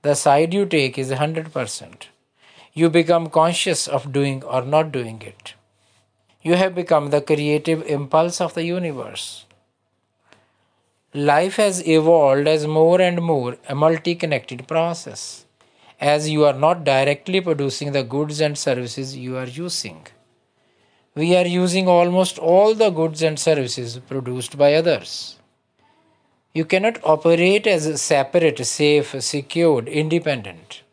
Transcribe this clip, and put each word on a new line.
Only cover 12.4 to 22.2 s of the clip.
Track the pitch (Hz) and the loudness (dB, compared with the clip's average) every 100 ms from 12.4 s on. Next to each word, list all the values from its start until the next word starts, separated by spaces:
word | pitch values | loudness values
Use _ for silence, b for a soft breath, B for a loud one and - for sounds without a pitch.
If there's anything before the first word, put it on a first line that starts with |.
| 147 | 2
as | 156 151 | 0 0
more | 156 165 180 | 2 4 4
and | 180 175 | 2 0
more | 170 147 123 123 - | -2 -2 -2 -8 -10
a | |
multi-connected | 139 160 165 175 170 165 139 - 127 131 | 2 2 2 -2 -4 -2 -4 -6 -16 -6
process, | 160 170 165 - 95 - - _ _ b b b b | -2 -2 -6 -12 -14 -16 -18 _ _ b b b b
as | 143 151 151 | 0 0 0
you | 151 147 | 2 2
are | |
not | 131 151 175 | 4 2 2
directly | 143 135 139 143 - 185 | 2 2 2 -2 -2 -2
producing | 175 147 139 - 143 | -2 -2 -2 -4 -4
the | 139 | -4
goods | 120 135 151 151 | -2 -4 -4 -2
and | 151 143 | -2 -2
services | - 123 123 117 135 135 | -4 -2 -4 -8 -10 -10
you | 127 127 | -10 -8
are | |
using. | 127 127 175 - 104 80 78 _ _ _ _ _ _ _ _ _ _ | -10 -10 -8 -8 -10 -14 -20 _ _ _ _ _ _ _ _ _ _
We | - 165 180 | -4 2 2
are | 175 | 2
using | 180 180 180 185 | 0 0 0 4
almost | 175 175 180 | 4 4 2